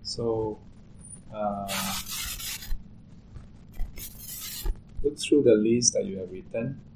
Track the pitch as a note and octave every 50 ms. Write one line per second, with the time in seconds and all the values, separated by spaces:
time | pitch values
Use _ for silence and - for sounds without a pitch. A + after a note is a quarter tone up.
0 | - - - - A#2 A#2 A2+ A2 A2 G#2+ G#2+ G2+ - - - - - - - -
1 | - - - - - - A2 G#2+ G#2 G#2 G2+ G2+ G2+ G2 G2 F#2+ F#2+ G2 - -
2 | - - - - - - - - - - - - - - - - - - - -
3 | - - - - - - - - - - - - - - - - - - - -
4 | - - - - - - - - - - - - - - - - - - - -
5 | - D3 D3 - - - - D3 C#3 A#2+ A2 G#2+ G#2+ A2+ A#2 B2 B2 - - -
6 | G2+ G2 F#2+ F#2+ F#2 F2+ F#2 F#2 F#2 - - A2+ A2+ - - G#2 - - -